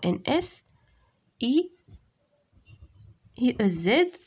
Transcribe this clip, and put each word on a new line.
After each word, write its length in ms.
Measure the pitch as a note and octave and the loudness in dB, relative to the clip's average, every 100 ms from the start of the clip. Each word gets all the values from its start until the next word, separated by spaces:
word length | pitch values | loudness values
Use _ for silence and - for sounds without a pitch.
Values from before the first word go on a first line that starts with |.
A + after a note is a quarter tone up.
N 200 | F3+ F3 - | -2 -2 0
S, 380 | D#4+ - - - _ _ _ _ _ _ - | -2 -2 -8 -16 _ _ _ _ _ _ -6
I, 280 | A#3 D4 F4+ - _ - _ _ _ _ _ _ _ - - _ - - _ - | -2 0 -2 -6 _ -20 _ _ _ _ _ _ _ -20 -20 _ -20 -20 _ -2
I 180 | B3 - | -2 2
E 80 | G3+ | 0
Z, 440 | E3 F3 C4+ F4+ - | 0 2 2 2 -2